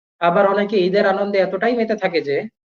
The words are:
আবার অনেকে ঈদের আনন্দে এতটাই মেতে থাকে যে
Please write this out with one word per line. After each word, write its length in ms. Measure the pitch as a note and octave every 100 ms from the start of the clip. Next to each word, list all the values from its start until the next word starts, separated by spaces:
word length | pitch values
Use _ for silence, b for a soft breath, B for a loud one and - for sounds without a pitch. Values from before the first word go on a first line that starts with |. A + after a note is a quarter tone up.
| _ _
আবার 280 | E3+ G3 G3
অনেকে 300 | G3 G3+ G#3+
ঈদের 300 | F3+ G3+ G3
আনন্দে 320 | G3 G3+ G3
এতটাই 380 | F3+ F#3+ A3+ A#3+
মেতে 200 | A3+ G#3+
থাকে 260 | F#3+ E3+
যে 260 | C#3+ C#3+ A3 -